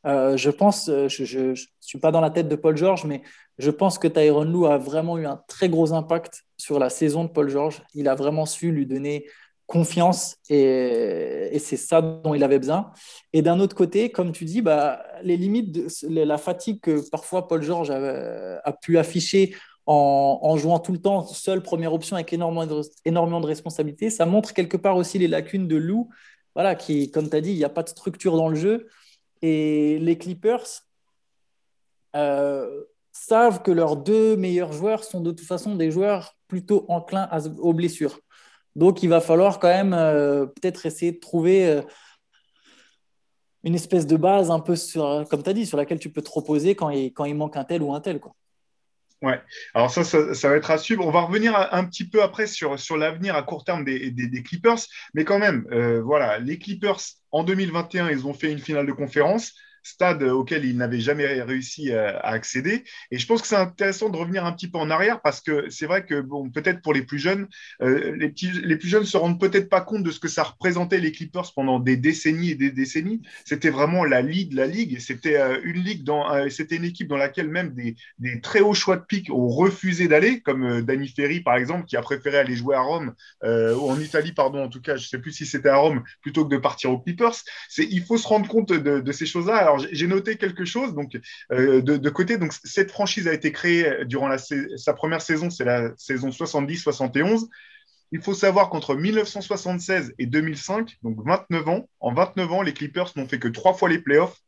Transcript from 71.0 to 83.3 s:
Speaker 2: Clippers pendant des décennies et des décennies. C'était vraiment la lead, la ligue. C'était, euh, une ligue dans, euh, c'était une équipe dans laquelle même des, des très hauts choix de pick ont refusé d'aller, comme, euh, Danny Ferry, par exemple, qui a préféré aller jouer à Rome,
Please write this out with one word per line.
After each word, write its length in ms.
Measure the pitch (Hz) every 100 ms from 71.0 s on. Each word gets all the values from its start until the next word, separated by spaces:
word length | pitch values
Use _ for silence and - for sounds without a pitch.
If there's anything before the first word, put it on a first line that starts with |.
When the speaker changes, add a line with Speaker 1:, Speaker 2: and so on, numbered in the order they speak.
| 156
Speaker 2:
Clippers 400 | 156 - 180 180
pendant 240 | - 135 127
des 160 | 127
décennies 560 | 131 143 160 156 160 175
et 40 |
des 160 | 139 139
décennies. 500 | 131 135 160 175 226 - -
C'était 240 | - 147 160
vraiment 340 | 135 147 180
la 180 | 156 127
lead, 300 | 131 175 170
la 160 | 131 135
ligue. 320 | 196 226 123
C'était, 380 | 120 123 160 143
euh, 220 | 131 131
une 180 | 170 175
ligue 220 | 180 196
dans, 260 | 139 147 147
euh, 200 | 143 143
c'était 260 | 135 156
une 80 | 165
équipe 240 | 175 175 165
dans 100 | 139
laquelle 300 | 139 185 156
même 260 | 170 175
des, 220 | 123 120 113 - -
des 220 | 123 123
très 180 | - 214
hauts 140 | 208
choix 240 | 202 - 180
de 80 | -
pick 240 | 202 180
ont 160 | 131 123
refusé 640 | 123 190 190 185 175 175
d'aller, 320 | 151 208 247
comme, 240 | - 131
euh, 160 | 123 120
Danny 260 | 117 135 135
Ferry, 320 | 127 143 175
par 160 | 175
exemple, 300 | 123 123 175
qui 100 | 175
a 60 | 120
préféré 360 | 120 139 143 143
aller 180 | 127
jouer 200 | 120 123
à 60 | 135
Rome, 320 | 131 165 131 - -